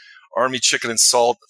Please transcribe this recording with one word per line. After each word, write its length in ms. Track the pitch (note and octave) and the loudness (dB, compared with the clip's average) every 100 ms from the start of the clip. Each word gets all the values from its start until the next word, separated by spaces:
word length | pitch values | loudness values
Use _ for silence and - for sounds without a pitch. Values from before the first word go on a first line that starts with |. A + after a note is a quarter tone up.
| - - _ | -20 -20 _
Army 240 | - B2+ C3 | -2 -2 -2
chicken 300 | - C3 A#2+ | -2 -2 -2
and 100 | A2+ | 0
salt, 380 | - B2 A#2+ A#2+ | 2 2 0 -2